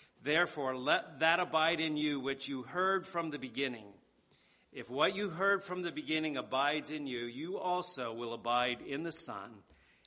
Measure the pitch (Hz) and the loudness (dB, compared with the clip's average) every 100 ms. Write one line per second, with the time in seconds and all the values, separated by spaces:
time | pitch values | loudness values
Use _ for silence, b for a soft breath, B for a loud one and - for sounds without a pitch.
0 | B _ 127 160 175 151 131 127 131 180 | B _ 2 4 4 0 -2 0 2 2
1 | - 139 160 170 165 156 160 165 160 151 | 2 2 4 4 4 4 4 4 2 2
2 | 151 139 131 135 - 135 117 175 190 190 | 2 2 0 -2 -4 -4 -4 0 2 2
3 | - 170 165 147 123 117 135 117 101 98 | 0 -2 -2 -4 -4 -2 -2 -2 -12 -20
4 | _ _ _ b b b b 131 113 131 | _ _ _ b b b b -12 -4 2
5 | 170 196 208 160 196 196 - 180 175 147 | 2 2 -2 0 2 2 0 -4 -4 -6
6 | 139 156 156 135 110 131 143 156 139 156 | -2 0 0 -2 0 2 2 0 -2 -6
7 | 139 120 120 123 170 190 180 180 170 139 | -4 -4 -4 -6 -6 -2 0 0 0 -2
8 | 117 113 117 113 117 120 123 117 104 139 | -4 -4 -4 -2 2 4 4 0 -4 -4
9 | 165 - - 104 101 107 - B B B | -4 -4 -4 -6 -8 -14 -20 B B B